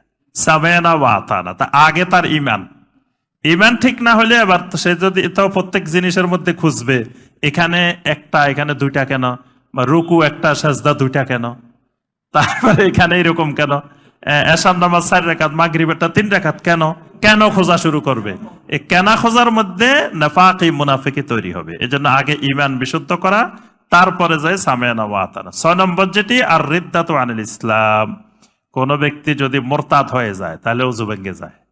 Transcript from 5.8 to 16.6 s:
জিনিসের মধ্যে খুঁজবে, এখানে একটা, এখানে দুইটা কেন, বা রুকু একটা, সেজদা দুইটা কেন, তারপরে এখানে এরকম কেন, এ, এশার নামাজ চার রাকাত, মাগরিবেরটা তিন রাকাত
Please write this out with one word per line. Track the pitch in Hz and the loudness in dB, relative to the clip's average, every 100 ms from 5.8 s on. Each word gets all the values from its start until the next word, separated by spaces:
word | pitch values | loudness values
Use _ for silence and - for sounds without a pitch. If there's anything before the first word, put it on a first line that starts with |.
জিনিসের | 160 175 185 185 180 | -2 -2 0 0 0
মধ্যে | 180 165 | -2 -4
খুঁজবে, | 170 165 117 117 127 110 - _ _ | -2 -2 -2 -2 -2 -4 -14 _ _
এখানে | 147 156 170 175 175 175 | -4 0 0 0 0 -2
একটা, | 147 147 - 156 143 | -4 -6 -2 0 2
এখানে | 139 147 | 0 -4
দুইটা | 143 139 143 | -2 -2 -2
কেন, | 135 135 127 123 _ _ _ | -2 -2 -2 -4 _ _ _
বা | 127 | -4
রুকু | 127 165 170 165 | 0 0 2 2
একটা, | 156 156 160 | 2 0 -2
সেজদা | 143 156 127 147 | 0 0 0 0
দুইটা | 147 131 139 | 0 0 -2
কেন, | 127 123 117 120 - _ _ _ _ _ _ | -4 -4 -6 -12 -20 _ _ _ _ _ _
তারপরে | 151 - - 254 190 190 | 0 0 0 2 4 2
এখানে | - 170 180 | 2 2 2
এরকম | 170 165 156 | 2 0 -2
কেন, | 135 147 143 - _ _ _ - | -2 -2 -2 -6 _ _ _ -2
এ, | 147 - | 0 2
এশার | 165 196 180 | 2 2 2
নামাজ | 175 175 170 | 2 2 2
চার | 185 170 | 0 0
রাকাত, | 160 156 | 0 0
মাগরিবেরটা | 156 175 160 160 165 165 | 0 0 0 0 0 -2
তিন | 185 208 | 0 0
রাকাত | 196 165 175 | 0 -2 -2